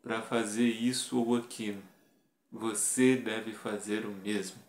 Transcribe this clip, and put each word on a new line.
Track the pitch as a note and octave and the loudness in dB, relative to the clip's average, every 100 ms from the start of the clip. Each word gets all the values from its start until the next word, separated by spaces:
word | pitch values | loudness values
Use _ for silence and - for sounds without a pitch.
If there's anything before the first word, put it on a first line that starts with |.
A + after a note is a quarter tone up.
para | A#2+ A2+ | -2 -4
fazer | - A#2 G#2 G#2+ A#2+ | 0 0 0 4 4
isso | A2+ A#2+ B2+ - B2 | 4 0 0 0 0
ou | A#2 A#2+ | 2 2
aquilo. | A2+ - G#2+ G2 F#2 _ _ _ _ _ _ | 0 -6 -6 -6 -12 _ _ _ _ _ _
Você | A2 A2+ G#2 - - B2+ B2+ | -6 -4 0 0 6 6 6
deve | A2 A2 A2 | 0 -4 -6
fazer | G#2 A2 G#2 G#2 G#2+ | -8 -6 -6 -2 -2
o | G#2+ | -4
mesmo. | G2 G2 G#2+ F#2 - | -6 -2 -2 -2 -10